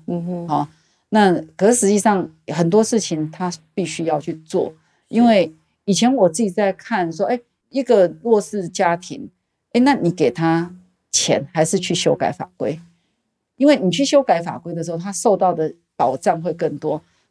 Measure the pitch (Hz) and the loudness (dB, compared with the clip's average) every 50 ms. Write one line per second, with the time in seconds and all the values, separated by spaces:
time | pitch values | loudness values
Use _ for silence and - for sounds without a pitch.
0 | - 190 180 170 170 175 180 175 170 165 151 147 147 - _ _ _ _ _ _ | -10 -8 -6 -6 -6 -6 -8 -8 -4 -2 -2 -2 -2 -4 _ _ _ _ _ _
1 | _ - 214 214 208 190 165 - - - _ - 190 220 247 240 202 196 208 196 | _ 0 2 4 4 4 2 0 -2 -8 _ 0 2 2 2 4 2 2 2 2
2 | - 220 202 180 170 165 - _ - - 151 165 170 170 196 220 220 - 240 208 | 2 2 2 0 -2 -6 -10 _ -12 -8 -2 -2 0 2 2 2 2 2 0 -2
3 | - - 170 156 156 156 156 - 185 175 170 - _ _ - 202 170 160 - - | -2 -2 -4 -4 -6 -6 -6 -6 -6 -6 -8 -10 _ _ -8 -6 -6 -6 -6 -6
4 | 160 160 156 143 - 170 160 160 - - 190 175 - - - _ _ _ _ _ | -4 -2 -2 -4 -4 -6 -10 -12 -10 -4 -2 -2 -2 -2 -6 _ _ _ _ _
5 | _ - - 233 240 233 220 190 165 160 - _ _ _ _ _ - 202 185 175 | _ -4 2 4 4 6 6 4 2 0 -4 _ _ _ _ _ -2 -2 0 2
6 | 226 247 277 247 190 170 165 - 226 190 180 220 208 190 190 - - - 233 190 | 2 2 4 4 2 2 2 0 -2 -2 0 0 -2 -2 -2 -6 -8 -6 -4 -2
7 | 175 165 165 160 302 - 247 240 - _ _ _ _ _ - 277 254 - 226 202 | -2 -4 -4 -4 -2 -2 -2 -4 -6 _ _ _ _ _ -6 -4 0 2 4 4
8 | 180 165 156 - - 233 220 208 - - 208 202 170 165 - - 185 170 170 175 | 4 2 0 -4 -2 0 0 0 0 -2 -8 -8 -8 -6 -2 0 0 0 0 -2
9 | - - 143 - 98 - _ _ _ _ _ _ _ _ - 240 254 285 269 - | -6 -12 -14 -14 -14 -16 _ _ _ _ _ _ _ _ 0 2 2 2 2 2
10 | 170 170 175 - 151 - - 165 165 165 165 165 175 175 180 - _ _ _ _ | 0 -2 0 2 0 0 0 0 0 0 0 0 -2 -4 -10 -20 _ _ _ _
11 | _ - - - - - 117 - 143 - - 160 160 160 202 185 180 - 175 - | _ -6 -4 -2 0 0 0 0 -2 -4 0 0 0 0 0 -2 -2 -2 -4 0
12 | - 151 - - - - - - 147 - _ - 120 110 156 160 - _ _ _ | 0 0 0 0 -2 -4 -4 -6 -12 -14 _ -6 -6 -6 -6 -8 -12 _ _ _
13 | _ _ _ _ _ _ _ _ _ _ _ - 269 302 277 - 190 180 170 277 | _ _ _ _ _ _ _ _ _ _ _ 0 4 4 4 4 2 0 0 0
14 | 277 - 302 277 262 - 175 170 170 165 113 - - 170 165 170 156 170 165 170 | 0 2 2 2 4 2 0 0 -2 -6 -10 -10 -10 -10 -8 -8 -6 -6 -6 -8
15 | 175 202 190 - - 208 190 180 196 180 170 160 156 151 - _ _ _ _ - | -8 -8 -6 -2 0 2 2 2 2 0 0 0 -2 -4 -6 _ _ _ _ -2
16 | 123 131 135 135 - 202 160 160 165 180 170 170 170 147 147 143 160 151 151 156 | -2 -2 -2 -2 -2 -2 -2 -2 -2 -6 -4 -4 -4 -4 -4 -4 -6 -6 -6 -6
17 | _ _ _ _ _ _ | _ _ _ _ _ _